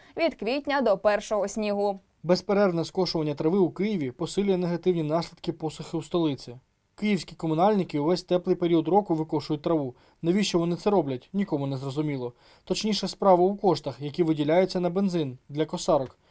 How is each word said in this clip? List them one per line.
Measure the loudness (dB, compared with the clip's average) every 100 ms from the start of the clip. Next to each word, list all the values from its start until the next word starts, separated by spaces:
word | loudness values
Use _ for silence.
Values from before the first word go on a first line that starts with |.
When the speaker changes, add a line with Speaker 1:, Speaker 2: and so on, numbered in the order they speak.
| -4 -2
Speaker 1:
від | -2
квітня | -2 -4 -4 -2 0
до | 2 2
першого | 2 0 -2 -2 -2
снігу. | -2 -4 -2 -2 -4 _ _
Speaker 2:
Безперервне | 0 0 2 2 2 0
скошування | -4 -2 -2 -2 -4
трави | -2 0 2
у | 2
Києві | 0 -2 -2 -4
посилює | -6 -6 -2 0 0
негативні | 0 0 0 0
наслідки | 0 -2 -4 -8 -8
посухи | -6 -8 -8 -8 -8
у |
столиці. | -4 -2 -2 -4 -10 -18 _ _ _
Київські | -4 -2 0 -4
комунальники | -6 -2 2 4 4 0 0
увесь | 0 0
теплий | 0 -2 0 0
період | 2 2 4
року | 2 2
викошують | -2 0 -4 -2 -4
траву. | 0 0 0 -8 _ -6
Навіщо | 0 0 2 0
вони | 0 0
це | 2
роблять, | 2 2 -4 -6
нікому | -4 -2 -2 -2
не | -4
зрозуміло. | -4 -4 -4 -4 -8 -10 _ -18
Точніше, | -6 -2 -2 -2 -4
справа | 2 6 6
у | 6 2
коштах, | 0 0 -2 -8
які | -8 -2
виділяються | 0 2 4 4 2 0
на | -2
бензин | 0 0 0 -4 -8 -10
для | -4 -4
косарок. | -2 2 2 0 -10 _